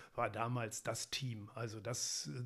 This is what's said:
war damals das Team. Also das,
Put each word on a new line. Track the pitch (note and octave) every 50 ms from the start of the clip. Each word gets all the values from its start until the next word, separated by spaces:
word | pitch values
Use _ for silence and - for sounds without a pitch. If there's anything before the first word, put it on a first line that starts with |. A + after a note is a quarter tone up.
| - - -
war | A#2 A#2 G#2+
damals | G2+ G#2+ A#2 A#2+ B2 B2 A2+ G#2+ - -
das | - A#2+ A#2 - - -
Team. | - - C3+ B2+ A2+ G#2+ G2+ G#2 -
Also | A2+ A#2+ A2 G#2+ A2
das, | G2 A2+ B2+ - - - - - - D3 C#3+ B2 B2